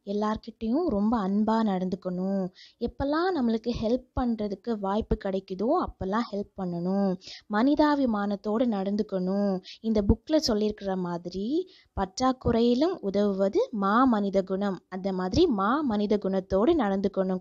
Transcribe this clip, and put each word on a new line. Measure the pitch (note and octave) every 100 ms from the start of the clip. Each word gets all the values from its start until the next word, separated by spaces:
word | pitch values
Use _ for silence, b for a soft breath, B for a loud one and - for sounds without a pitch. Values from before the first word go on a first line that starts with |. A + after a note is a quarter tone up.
| G3
எல்லார்கிட்டயும் | G#3 G#3+ A3 A3+ - A3 C#4 F4
ரொம்ப | G3+ G#3 A#3 F#3+
அன்பா | G3+ G#3+ A3+ A3
நடந்துக்கணும். | F#3 F#3 F#3 F#3 F3+ F#3+ G3 F#3 B B B
எப்பெல்லாம் | A#3+ - C#4 D#4 F#4 E4
நம்மளுக்கு | A#3+ A3+ A#3 A3+
ஹெல்ப் | A3 B3 - -
பண்றதுக்கு | B3 A3 G#3 F#3+ A#3+ G#3+
வாய்ப்பு | G3 A3 - - G3
கிடைக்குதோ | F#3+ - F#3 A3+ F4 A3
அப்பெல்லாம் | - F#3+ G#3+ A#3
ஹெல்ப் | G3+ G3 -
பண்ணணும். | F3+ E3+ F3+ G3 G3 F#3 B B -
மனிதாபிமானத்தோடு | G#3 C4+ D4 D4+ C#4+ B3+ G#3 G3+ G3+ G#3+ A3 B3
நடந்துக்கணும். | G3 F#3+ G#3 G#3 F#3+ F#3 G3 G3+ F#3 B B
இந்த | A3 G#3+ G3+
புக்ல | A3+ - D#4 -
சொல்லியிருக்கிற | G#3 G#3+ G#3 G3 F#3
மாதிரி | F3 F3 F3 F#3 G#3+ D#4+ F4+ B B -
பற்றாக்குறையிலும் | F#3+ - B3+ B3+ A#3+ A#3 A#3+ B3 D#4+ -
உதவுவது | G3 G3 G#3 F#3+ G3 E4 C5
மா | G#3 G3 A3+
மனித | C4 G#3+ G3+ G3
குணம். | F#3 F#3+ G3+ F3 -
அந்த | F#3 G3
மாதிரி | F#3 F#3 C#4 F4
மா | G3+ G3+ C#4+
மனித | C#4 G#3 G3+ G#3
குணத்தோடு | F#3+ F#3+ F#3+ F#3+ C4 E4
நடந்துக்கணும் | G#3 G3 G3 F#3+ F#3+ F#3